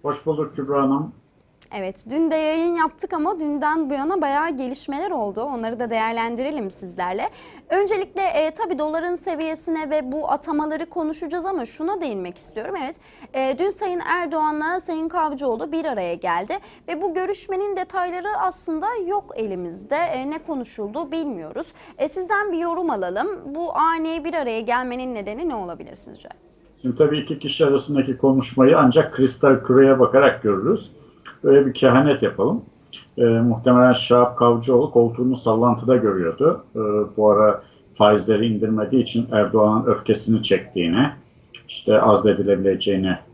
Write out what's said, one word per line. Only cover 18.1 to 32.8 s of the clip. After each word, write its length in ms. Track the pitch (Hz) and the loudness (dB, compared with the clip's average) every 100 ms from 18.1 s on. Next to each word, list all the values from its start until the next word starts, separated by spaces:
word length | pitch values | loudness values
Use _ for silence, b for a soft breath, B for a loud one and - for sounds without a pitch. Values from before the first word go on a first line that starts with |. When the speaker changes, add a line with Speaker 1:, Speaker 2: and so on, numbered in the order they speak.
| 349 381 427 | -6 -6 -4
Speaker 2:
aslında 460 | 370 359 - 311 392 480 349 | -4 -6 -8 -4 -4 -4 -4
yok 180 | 403 - - | -4 -6 -8
elimizde. 600 | 220 185 175 185 196 285 | -6 -6 -10 -12 -6 -4
E, 340 | 349 254 269 | -2 -4 -6
ne 140 | 320 | -10
konuşuldu 680 | 320 285 240 - 208 240 311 | -8 -8 -8 -10 -10 -8 -8
bilmiyoruz. 560 | 330 294 202 156 - 330 B B B | -6 -6 -8 -10 -10 -12 B B B
E, 120 | 294 | -6
sizden 420 | 370 359 403 415 | -4 -4 -2 -2
bir 60 | 339 | -2
yorum 320 | 339 339 339 | -2 -2 -2
alalım. 380 | 226 180 190 330 381 - 285 | -2 -4 -4 -4 -6 -10 -8
Bu 220 | 339 - | -6 0
ani 460 | 320 330 320 330 | 0 0 -4 -6
bir 100 | 302 | -6
araya 280 | 339 254 226 | -4 -4 -4
gelmenin 540 | 233 247 254 247 254 233 | -2 -2 -2 -8 -8 -8
nedeni 340 | 202 220 339 | -8 -6 -6
ne 60 | 233 | -6
olabilir 400 | 185 165 - - | -8 -12 -16 -20
sizce? 340 | - - - - _ _ _ _ | -20 -20 -20 -20 _ _ _ _
Speaker 1:
Şimdi 140 | 127 117 | -6 2
tabii 240 | 151 151 | 2 2
iki 200 | - 135 | -4 -8
kişi 260 | 147 - 151 | -6 0 2
arasındaki 520 | 139 - 143 131 123 | 2 2 0 0 2
konuşmayı 600 | 135 131 - - 131 160 | 2 2 0 4 6 8
ancak 360 | 131 139 - | 6 6 2
kristal 500 | - 131 - 139 131 | 2 0 4 4 4
küreye 360 | - 127 135 131 | 6 8 8 8
bakarak 440 | 123 131 139 - | 6 6 4 2
görürüz. 520 | 110 95 117 226 - B B B B B | 0 0 0 -2 -4 B B B B B
Böyle 220 | 143 139 135 | 6 6 6
bir 80 | |
kehanet 500 | 117 131 127 147 135 | 2 4 4 4 2
yapalım. 420 | 107 - 110 226 - B | 0 0 -2 -2 -6 B